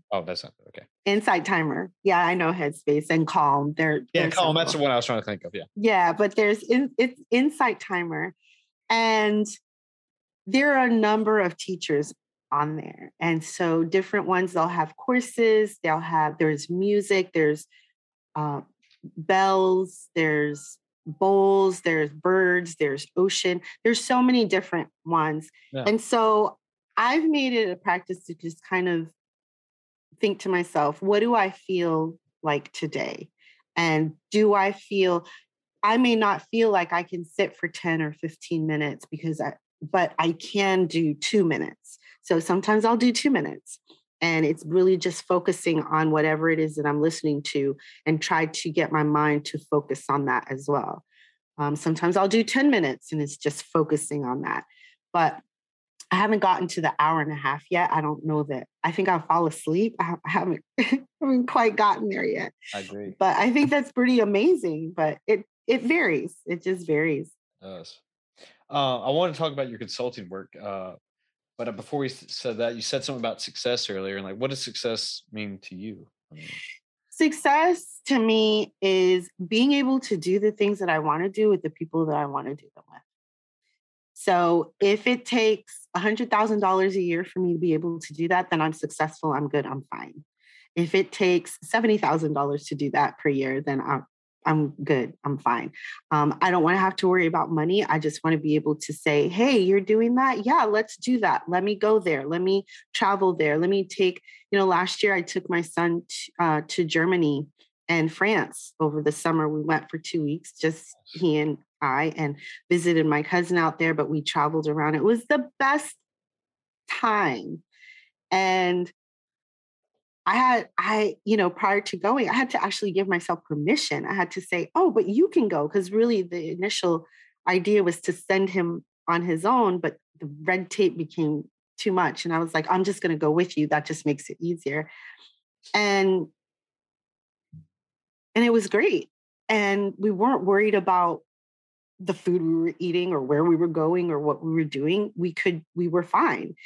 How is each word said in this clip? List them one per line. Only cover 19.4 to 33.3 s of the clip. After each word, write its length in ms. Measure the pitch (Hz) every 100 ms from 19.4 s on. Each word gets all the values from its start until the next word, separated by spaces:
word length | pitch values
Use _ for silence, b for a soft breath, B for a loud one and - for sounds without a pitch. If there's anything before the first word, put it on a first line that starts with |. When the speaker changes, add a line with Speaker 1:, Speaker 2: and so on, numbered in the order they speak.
| 190 190 190 185 185 - - 165
Speaker 2:
There's 640 | 160 151 147 143 - - _ _ -
bowls. 760 | 151 190 196 196 196 190 180
There's 280 | 175 160 147
birds. 640 | 151 180 185 180 180 170 165
There's 320 | 147 139 - -
ocean. 440 | 190 - 185 180 B B
There's 200 | 226 226
so 180 | - 254
many 240 | 254 254 214
different 440 | 190 - 170 - _ 165
ones, 440 | 165 156 151 156 _ b
Speaker 1:
Yeah. 100 | 135 160
Speaker 2:
and 120 | 220
so 560 | - 240 220 214 214 - _ _ _ -
I've 260 | 233 294 320
made 260 | 294 262
it 160 | 240 208
a 40 | 180
practice 480 | 190 180 180 180 -
to 100 | 165
just 260 | 165 160
kind 240 | - 185 180
of 180 | 170 160 _ _ _ _ _ _ _ _ _ _ _
think 200 | 214 196
to 80 | 190
myself, 520 | 180 175 160 147 156
"What 180 | 190 208
do 120 | 226 233
I 140 | 190
feel 640 | - - 185 170 160 160 165 _ _
like 280 | 160 143 -
today? 560 | - 160 143 - - -